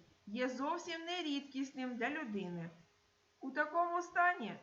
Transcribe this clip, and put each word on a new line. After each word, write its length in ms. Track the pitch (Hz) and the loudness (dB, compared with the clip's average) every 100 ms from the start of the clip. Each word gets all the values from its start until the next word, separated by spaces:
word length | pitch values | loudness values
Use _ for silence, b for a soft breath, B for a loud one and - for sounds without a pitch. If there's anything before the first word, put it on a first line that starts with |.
| - _ - | -18 _ -6
є 240 | 226 254 | 0 0
зовсім 520 | 240 285 339 349 330 | 2 0 0 -2 -4
не 220 | 330 359 | -2 -2
рідкісним 720 | 311 277 277 269 277 254 254 226 | 0 -2 -2 -4 -4 -4 -4 0
для 140 | 240 | -2
людини. 600 | 311 247 202 180 175 170 - - _ _ _ _ _ | -2 -2 -2 -2 -4 -6 -10 -20 _ _ _ _ _
У 120 | 262 | -4
такому 500 | 294 302 339 349 349 | 0 2 4 4 2
стані 580 | 349 349 359 359 202 165 | 0 4 4 4 -2 -6